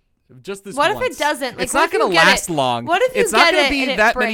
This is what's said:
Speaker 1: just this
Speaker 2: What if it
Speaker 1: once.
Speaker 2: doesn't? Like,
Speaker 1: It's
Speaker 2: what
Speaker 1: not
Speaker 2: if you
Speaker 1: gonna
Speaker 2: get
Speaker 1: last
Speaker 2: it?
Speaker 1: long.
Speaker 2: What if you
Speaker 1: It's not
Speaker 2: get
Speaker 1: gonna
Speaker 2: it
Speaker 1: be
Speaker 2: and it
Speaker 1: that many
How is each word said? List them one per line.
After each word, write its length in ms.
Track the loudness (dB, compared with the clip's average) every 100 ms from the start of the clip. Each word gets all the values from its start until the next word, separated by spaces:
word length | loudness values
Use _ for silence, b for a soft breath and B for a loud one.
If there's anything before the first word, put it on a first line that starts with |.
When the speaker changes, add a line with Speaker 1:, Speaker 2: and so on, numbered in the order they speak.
| _ _ _ -18
Speaker 1:
just 240 | -14 -14 -8
this 100 | -2
Speaker 2:
What 160 | 0
if 60 | 0
it 20 |
Speaker 1:
once. 180 | -2 -2
Speaker 2:
doesn't? 380 | -4 -2 -6 -6
Like, 80 |
Speaker 1:
It's 100 | -2
Speaker 2:
what 60 | 0
Speaker 1:
not 80 | 0
Speaker 2:
if 60 |
you 60 | 0
Speaker 1:
gonna 140 | 2
Speaker 2:
get 120 | 4 4
Speaker 1:
last 240 | 2 -2
Speaker 2:
it? 40 |
Speaker 1:
long. 300 | -2 0 -2
Speaker 2:
What 180 | -2 0
if 140 | 0 0
you 60 |
Speaker 1:
It's 100 | 0
not 140 | 2 2
Speaker 2:
get 60 | 2
Speaker 1:
gonna 120 | 0
Speaker 2:
it 20 |
Speaker 1:
be 140 | 0
Speaker 2:
and 80 | -2
it 40 | 0
Speaker 1:
that 220 | 0 0
many 160 | -4